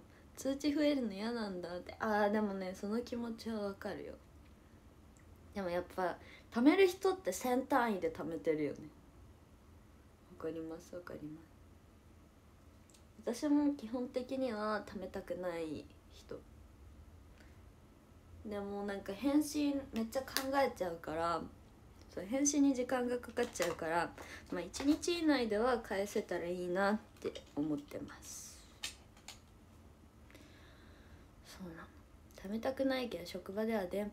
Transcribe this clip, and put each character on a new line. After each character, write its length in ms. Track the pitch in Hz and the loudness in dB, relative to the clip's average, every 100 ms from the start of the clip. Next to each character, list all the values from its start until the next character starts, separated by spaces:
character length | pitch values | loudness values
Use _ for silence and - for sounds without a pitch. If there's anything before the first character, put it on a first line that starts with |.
| - - - - | -12 -20 -18 -6
通 220 | 269 277 | -2 0
知 160 | 302 | 0
増 80 | 285 | 4
え 140 | 294 285 | 4 4
る 80 | |
の 100 | 233 | 0
嫌 180 | 190 220 | -2 -4
な 160 | 240 208 | -2 -4
ん 140 | 180 | -4
だ 160 | 170 180 | -6 -6
っ 20 | |
て。 160 | - - | -8 -2
あ 260 | 220 208 | 2 4
ー、 80 | 208 | 6
で 100 | 214 | 4
も 140 | 214 196 | 2 0
ね、 200 | 185 190 | -4 -4
そ 140 | 202 | -2
の 120 | 226 | -2
気 120 | 240 240 | -2 -4
持 160 | 233 | -4
ち 160 | 226 220 | -6 -4
は 120 | 220 | -2
わ 120 | 202 196 | -4 -4
か 180 | 208 | -6
る 100 | 160 | -6
よ。 120 | - - - - - - - - - - - - - - - 202 | -8 -12 -18 -20 -20 -20 -20 -20 -20 -20 -20 -20 -20 -20 -10 -4
で 60 | |
も 80 | 185 | -2
や 100 | 175 | -2
っ 60 | 175 - | -2 0
ぱ、 220 | 180 - - - - | 0 -2 -8 -20 -6
貯 80 | 226 | 6
め 160 | 262 370 | 8 10
る 140 | 381 | 8
人 240 | 359 381 | 6 2
っ 40 | 370 | 2
て 140 | - | 0
千 340 | - 254 247 262 | -2 2 2 4
単 280 | 269 240 190 | 4 4 2
位 60 | |
で 100 | 160 | 0
貯 140 | - 156 | -2 -4
め 120 | 165 | 0
て 140 | 165 | 2
る 140 | 156 143 | 2 2
よ 80 | |
ね。 160 | - - - - - - - - - - - - - - - - 180 | -2 -10 -18 -20 -20 -20 -20 -20 -20 -20 -20 -20 -20 -20 -20 -20 -10
わ 60 | |
か 60 | 160 | -6
り 120 | 165 | -6
ま 160 | 160 165 | -6 -8
す、 120 | - | -10
わ 80 | 180 | -12
か 100 | 175 | -12
り 80 | - 151 | -10 -10
ま 120 | 156 | -12
す。 60 | - - - - - - - - - - - - - - - - - - - | -16 -20 -20 -20 -20 -20 -20 -20 -20 -20 -20 -20 -20 -20 -20 -20 -20 -8 -4
私 220 | 240 302 | -2 4
も 240 | 294 294 | 6 6
基 140 | 285 220 | 2 -2
本 180 | 247 247 | -4 -2
的 300 | 254 247 269 | -4 -2 0
に 140 | 262 | 0
は 300 | 214 214 208 202 | 0 0 0 -2
貯 160 | 196 | -8
め 60 | 185 | -6
た 140 | 196 | -6
く 140 | 185 175 | -4 -4
な 240 | 180 170 | -2 -2
い 240 | 160 147 - - - | -4 -6 -8 -18 -20
人。 260 | - - - - - - - - - - - - - - - - - - - - - - - 220 | -20 -14 -14 -14 -20 -20 -20 -20 -20 -20 -20 -20 -20 -20 -20 -20 -20 -20 -20 -20 -20 -20 -14 -8
で 120 | 202 | -6
も 260 | 202 202 | -4 -4
な 120 | 202 196 | -4 -4
ん 60 | |
か 100 | - | -6
返 320 | 196 277 294 | -2 4 4
信 380 | 302 302 285 277 269 | 4 2 2 2 -2
め 120 | 226 | -2
っ 20 | 226 | -2
ち 100 | 262 | -2
ゃ 60 | |
考 60 | 262 - 269 277 | -2 -2 2 4
え 160 | 269 - | 4 2
ち 80 | 180 | -2
ゃ 40 | |
う 60 | 165 | -2
か 180 | 151 | -4
ら、 300 | 156 170 165 - - - - - - - - | 0 2 0 -2 -12 -20 -20 -20 -20 -14 -10
そ 60 | |
う、 40 | 185 | -2
返 220 | 262 285 | 2 4
信 160 | 302 | 6
に 100 | 277 | 6
時 120 | 247 247 | 4 2
間 200 | 262 247 | 0 2
が 120 | 247 | -2
か 160 | - | -2
か 100 | - | -2
っ 40 | - | -2
ち 120 | - 170 | 0 0
ゃ 20 | |
う 80 | 160 | 0
か 120 | 160 | 0
ら、 220 | 170 160 - - - - | 0 0 -4 -14 -14 -6
ま 100 | 180 | -6
あ、 20 | |
一 240 | 170 - 269 | -4 0 2
日 340 | 311 - 349 | 4 2 2
以 60 | 320 | 4
内 240 | 269 233 | 4 4
で 80 | 208 | 4
は 220 | 240 240 | 4 2
返 280 | - 196 202 | 0 -2 0
せ 140 | 220 | -2
た 180 | - 175 | -2 -2
ら 60 | 170 | -2
い 180 | 180 | -2
い 60 | 180 | 0
な 220 | 180 196 | 4 4
っ 80 | 214 - - | 2 -2 -8
て 240 | - - - | -6 -6 -6
思 220 | - 151 143 | -2 0 0
っ 20 | |
て 220 | - - | -4 -10
ま 180 | - - | -10 -12
す。 360 | - - - - - - - - - - - - - - - - - - - - - - - - - - - - - - - - - | -14 -14 -14 -16 -20 -12 -12 -12 -18 -20 -18 -18 -20 -20 -20 -20 -20 -20 -20 -20 -20 -20 -20 -20 -20 -20 -20 -20 -20 -20 -20 -20 -18
そ 120 | - 180 | -12 -12
う 20 | 165 | -12
な 60 | |
の。 60 | - - - - - - | -14 -18 -20 -20 -20 -12
貯 120 | 196 | -4
め 100 | 220 | -2
た 120 | 262 | -2
く 140 | 262 269 | 2 2
な 120 | 262 | 2
い 80 | 247 | -2
け 80 | 175 | -4
ど 80 | 170 | -8
職 260 | 185 - | -8 -6
場 140 | 196 220 | -2 2
で 100 | 226 | 2
は 120 | 180 | 0
電 220 | 190 208 | -2 -2